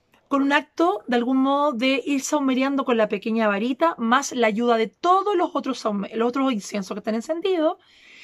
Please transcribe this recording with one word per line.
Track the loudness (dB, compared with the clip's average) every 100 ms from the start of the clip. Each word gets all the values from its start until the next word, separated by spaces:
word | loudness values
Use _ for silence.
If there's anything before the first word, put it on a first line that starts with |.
| _ _ -4
con | 0
un | 2
acto, | 0 -2 0 0 0 -2
de | -2
algún | 0 2
modo, | 2 2 0
de | 0 0 0
ir | 0 -4
saumereando | -2 -2 0 0 0 -2 0
con | 0
la | 0
pequeña | -2 -4 0 0
varita, | 0 -2 0 -2 0
más | 0 0 0
la | 0 0
ayuda | 2 2 2
de | 0
todos | _ 2 4 4 0
los | 0
otros | -2 -4 -4
saume-, | -4 -4 -4 -2
los | -2
otros | 0 0
inciensos | -2 -4 -8 -8
que | -8
están | -4
encendidos, | -4 -4 -4 0 2 0 -2 _ _ -20 -20